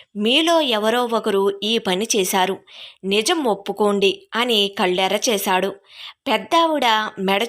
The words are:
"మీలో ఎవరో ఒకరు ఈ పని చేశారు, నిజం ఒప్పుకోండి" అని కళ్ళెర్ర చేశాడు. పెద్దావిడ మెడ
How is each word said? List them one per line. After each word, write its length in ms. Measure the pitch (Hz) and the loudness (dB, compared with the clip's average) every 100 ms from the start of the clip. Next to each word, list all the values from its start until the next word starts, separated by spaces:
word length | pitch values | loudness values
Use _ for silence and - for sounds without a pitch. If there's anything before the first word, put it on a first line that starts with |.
| - 202 | -14 -4
"మీలో 440 | 214 277 330 330 | 0 2 4 2
ఎవరో 440 | 285 214 220 240 | 2 0 0 0
ఒకరు 560 | 240 226 214 196 196 196 | 0 -2 0 0 0 0
ఈ 160 | 208 226 | -2 -2
పని 280 | 214 185 226 220 | 0 -2 0 0
చేశారు, 420 | 185 196 185 190 - - - - | 0 0 0 -2 -10 -20 -20 -12
నిజం 400 | 190 202 220 339 | -2 0 0 0
ఒప్పుకోండి" 800 | 254 196 202 196 208 202 190 - - | 0 -2 -4 -2 0 2 0 -2 -6
అని 400 | 220 247 220 202 202 | -4 0 0 0 0
కళ్ళెర్ర 400 | 185 180 190 208 254 | -2 0 0 0 0
చేశాడు. 400 | 202 202 185 190 - _ - - - - | -2 0 0 -2 -6 _ -20 -20 -12 -4
పెద్దావిడ 580 | 214 190 339 330 302 247 214 214 - | -4 0 2 2 2 2 0 -2 -4
మెడ 240 | 190 196 | 0 0